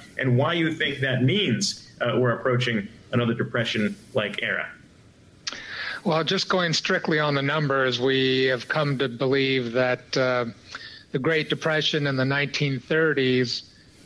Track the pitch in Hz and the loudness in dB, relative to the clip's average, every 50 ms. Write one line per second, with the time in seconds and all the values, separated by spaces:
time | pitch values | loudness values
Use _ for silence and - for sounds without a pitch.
0 | - - - - 131 131 120 120 139 156 170 175 160 160 160 - 156 147 139 131 | -12 -12 -8 -2 0 2 4 4 4 2 2 2 0 0 0 -2 -2 -4 -2 -2
1 | 139 135 123 113 123 131 175 214 202 147 113 101 98 - - - - - - - | -2 0 0 2 2 2 2 2 2 2 0 0 -2 -4 -6 -8 -14 -18 -8 -4
2 | - 120 113 113 127 123 113 113 - 131 123 120 123 123 117 107 98 - - - | -2 0 0 2 2 2 0 0 0 0 0 0 0 0 -2 -2 -4 -6 -12 -20
3 | - - - 113 120 113 113 - - 127 - 123 113 - - 110 104 101 101 - | -10 -4 -2 0 0 0 0 -2 -2 -2 -2 -2 -2 -2 -2 -2 -2 -2 -4 -8
4 | - - - 117 104 104 101 - 117 110 95 85 78 - - - - - - - | -12 -6 -4 -2 -2 -2 -4 -4 -4 -2 -2 -4 -4 -8 -12 -18 -20 -20 -20 -20
5 | - - - - - - - - - - - - - - - - - - - - | -20 -20 -20 -20 -20 -20 -20 -18 -14 -14 -14 -12 -14 -12 -12 -10 -10 -10 -10 -6
6 | - 196 156 156 160 143 185 190 - - 202 185 175 170 156 - - - 190 175 | -2 0 0 0 0 0 -2 -2 0 0 0 0 2 0 0 -2 0 0 0 0
7 | - - 165 151 151 147 143 139 139 139 147 160 151 139 139 135 131 127 123 120 | 0 0 0 2 2 2 0 0 0 0 0 0 0 0 2 2 2 2 2 2
8 | 123 135 135 135 131 131 131 131 131 131 131 120 117 - - 156 151 143 143 123 | 2 2 2 4 2 2 2 2 2 2 2 0 -2 -2 -2 0 0 0 0 0
9 | 139 127 117 117 135 131 135 139 135 135 135 131 123 117 113 127 127 127 127 123 | -2 -2 -2 -2 0 2 2 2 2 2 2 0 0 0 0 2 2 2 0 -2
10 | - - - 139 131 127 127 123 120 117 - - - - - - - - - - | -4 -4 -2 0 2 2 2 0 -2 -2 -6 -10 -14 -16 -16 -16 -16 -16 -20 -20
11 | - - - 139 127 160 165 156 151 - 156 143 - 160 156 156 147 - - 156 | -10 -6 -6 -2 0 0 0 0 0 -2 -4 -2 0 0 0 0 0 0 0 0
12 | 143 143 135 131 131 131 139 143 143 139 - - 147 143 135 123 - - 160 156 | 0 0 0 2 2 2 2 0 0 -2 -2 0 0 0 0 -2 -2 0 2 2
13 | 160 160 147 143 131 127 127 127 127 120 - - - - - - - - - - | 4 4 4 2 2 4 4 4 2 0 -2 -6 -8 -12 -20 -20 -20 -20 -20 -20
14 | - | -20